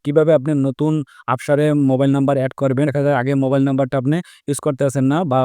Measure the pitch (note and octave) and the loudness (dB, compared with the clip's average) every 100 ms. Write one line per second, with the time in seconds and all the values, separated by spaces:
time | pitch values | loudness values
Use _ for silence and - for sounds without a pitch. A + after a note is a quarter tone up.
0 | C#3+ D3 D#3 D3+ C3+ D3 C3+ B2+ D3+ D#3 | 0 2 4 2 2 0 -2 -2 -2 -2
1 | C#3 - - B2+ - C#3+ D3+ D3 C3+ C3 | -4 -10 -6 -4 -2 0 2 2 2 2
2 | C#3 C#3 C#3 C#3 C3 - C#3 C3 D3+ C#3+ | 2 2 0 0 -2 -2 -2 0 -2 0
3 | C#3+ C3+ C3 C#3 C3+ C#3 C#3 C3+ C3+ C#3 | 0 0 0 -2 0 0 0 0 -2 -2
4 | B2+ E3 - - - C#3+ D3+ C3+ C#3 C#3 | -2 -2 -6 -10 -8 -4 -4 -2 -2 0
5 | C3 D3+ F3+ C3 | 0 0 0 0